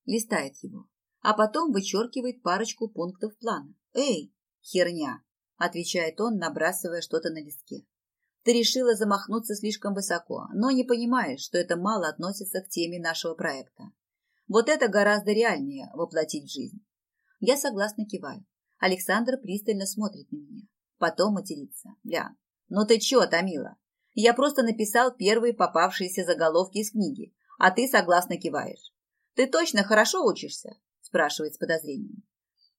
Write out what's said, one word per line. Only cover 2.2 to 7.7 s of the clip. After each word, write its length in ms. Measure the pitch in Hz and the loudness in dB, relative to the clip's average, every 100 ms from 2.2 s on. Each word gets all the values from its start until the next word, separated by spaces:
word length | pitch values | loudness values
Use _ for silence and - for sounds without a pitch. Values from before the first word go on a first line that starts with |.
| 247 - | -6 -4
парочку 480 | 175 190 220 - 226 | -2 -2 -4 -6 -8
пунктов 480 | - 175 185 220 - | -6 -8 -6 -10 -8
плана. 360 | 226 165 143 - _ | -6 -6 -8 -20 _
«Эй, 400 | 240 285 175 - _ _ _ | -2 0 0 -4 _ _ _
херня!» 640 | - 185 175 170 139 - _ _ _ - | -4 0 0 0 -6 -8 _ _ _ -4
отвечает 600 | 170 170 170 180 160 160 | -4 -4 -4 -2 -2 -2
он, 180 | 233 208 | -2 -2
набрасывая 640 | 160 160 160 185 170 170 | -4 -2 -2 -2 -6 -6
что-то 280 | - 165 165 | -4 -4 -4
на 120 | 160 | -8
листке. 440 | 151 - - | -14 -18 -16